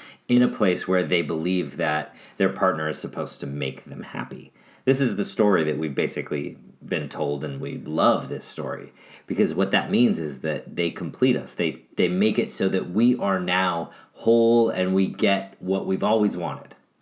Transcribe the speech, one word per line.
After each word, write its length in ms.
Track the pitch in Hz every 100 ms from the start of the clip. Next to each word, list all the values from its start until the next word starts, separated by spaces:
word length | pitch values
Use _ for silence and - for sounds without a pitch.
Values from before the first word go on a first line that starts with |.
| - - -
in 120 | 123
a 80 | 123
place 380 | - 101 87 -
where 160 | 92
they 180 | 82 87
believe 540 | 76 80 85 92 73 73
that 360 | 80 76 76 - - -
their 120 | 98
partner 400 | 95 95 80 78
is 100 | 76
supposed 420 | 76 80 76 -
to 60 | 71
make 380 | 71 67 67
them 180 | - -
happy. 480 | - - 127 - - _ _ _
This 160 | - 139
is 160 | 131 101
the 80 |
story 400 | 95 - 104 90
that 140 | 76 73
we've 180 | 78 67
basically 640 | 78 76 73 73 73 - - -
been 240 | - 85 73
told, 340 | - 73 71
and 180 | 73 69
we 180 | 69 67
love 500 | - 78 110 196 135
this 160 | 143
story 480 | - - 67 67 - - - - -
because 260 | - 95
what 200 | 80 98
that 180 | 98 65
means 300 | 101 120 82
is 220 | 78 67
that 340 | 78 73 - -
they 160 | 85
complete 420 | - 85 - 135
us. 200 | - -
They, 280 | - 85 - - -
they 100 | 90
make 320 | 90 107 113
it 100 | 107
so 160 | - 95
that 220 | 92 85
we 260 | 95 120 -
are 240 | 98 92
now 500 | 90 90 92 85 82 - -
whole 580 | - 113 117 117 117 113
and 240 | 92 92
we 140 | 95 98
get 480 | 98 104 98 95 -
what 280 | 90 98 90
we've 180 | 95
always 320 | 101 110 104 87
wanted. 400 | 82 69 - - _ _